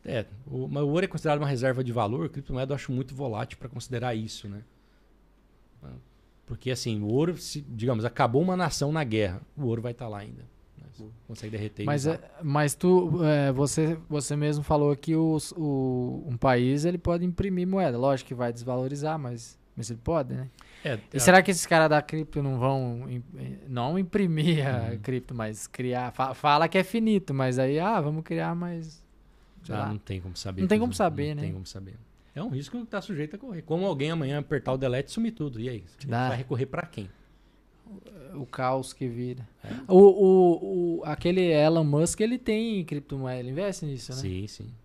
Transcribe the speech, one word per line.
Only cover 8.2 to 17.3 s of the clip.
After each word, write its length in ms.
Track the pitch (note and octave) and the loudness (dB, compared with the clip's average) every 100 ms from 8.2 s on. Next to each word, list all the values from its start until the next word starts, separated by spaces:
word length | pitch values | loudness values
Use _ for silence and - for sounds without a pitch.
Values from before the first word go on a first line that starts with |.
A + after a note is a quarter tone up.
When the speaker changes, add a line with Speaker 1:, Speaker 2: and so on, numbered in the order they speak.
| B2+ B2+ | 2 4
Speaker 1:
uma 160 | F#3 F#3 | 2 0
nação 340 | E3 - C#3+ | -2 0 -2
na 120 | D#3+ | 0
guerra, 360 | C3+ A2 G2+ F2+ - - | 0 2 0 -2 -12 -6
o 100 | C3 | -2
ouro 160 | A2+ | -2
vai 100 | A#2+ | -4
tá 140 | A#2 A#2+ | -8 -10
lá 100 | G#2 | -10
ainda, 220 | G#2+ B2 A#2+ - - - | -12 -16 -20 -20 -20 -20
né? 80 | D3 | -20
Você 120 | B2 | -20
Speaker 2:
Hum. 60 | A2 A2+ - | -20 -20 -18
Speaker 1:
consegue 240 | A#2 G#2+ | -14 -8
derreter 320 | G#2+ G#2 - | -6 -6 -4
e 20 | G#2+ | -2
Speaker 3:
Mas 220 | D3 C#3+ | 0 0
Speaker 1:
usar. 80 | E3 | -2
Speaker 3:
é, 60 | - - | -8 -8
mas 320 | E3 C#3+ D3 | -2 2 0
tu, 500 | - F3+ F#3 F3 E3+ | 2 6 6 4 2
é, 280 | D#3 D3 C#3 | 4 4 2
você, 460 | C3 C#3+ - D#3 D#3+ - | 2 2 2 0 -2 -4
você 260 | D3 C3+ D3 | -6 -2 -2
mesmo 280 | D3 D3 | 0 0
falou 320 | D3 D3+ D3 C#3+ | 0 2 4 2
que 200 | - D#3+ | 0 2
os, 360 | D#3+ D#3 - F3 | 2 0 -2 -4
o, 680 | D3+ C3+ C3 B2+ B2 C3 D3+ | -2 0 0 0 -2 -6 -6
um 80 | A#2+ | 0
país, 500 | C3+ B2 B2 C#3+ E3 | 4 4 4 2 0
ele 120 | F3 | 0
pode 260 | - E3+ | 0 0
imprimir 440 | F3+ | 0